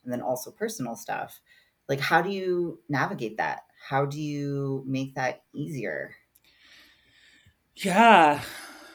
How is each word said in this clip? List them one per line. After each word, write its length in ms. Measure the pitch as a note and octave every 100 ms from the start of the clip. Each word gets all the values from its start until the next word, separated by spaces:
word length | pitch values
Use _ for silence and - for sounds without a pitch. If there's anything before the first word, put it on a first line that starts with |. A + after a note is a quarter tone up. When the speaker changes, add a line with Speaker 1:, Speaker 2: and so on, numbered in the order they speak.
Speaker 1:
and 80 | B2
then 80 | B2
also 300 | - B2 -
personal 440 | - A3 - A#2+
stuff. 460 | A2 - G#2+ G#2 - _ - _ _ -
Like, 120 | C#3
how 200 | C#3 E3+
do 80 | F3
you 520 | G3 F#3 F3+ F3 - _
navigate 480 | C#3 E3 G3+ A2 G#2+
that? 240 | D#2+ C2 - _ -
How 160 | C#3
do 160 | C#3+ D3
you 640 | D3+ D3 C#3+ C#3 C#3 C3+ C3
make 280 | C3 C3+
that 300 | C#3 C3 - _
easier? 640 | - D3 C#3+ G2+ C#2+ C2+ - _ _ _ _ - - - _ _ _ - - - _ _ -
Speaker 2:
Yeah. 680 | G3 F3+ A#3 G3 D#3 C#3+ - - - - -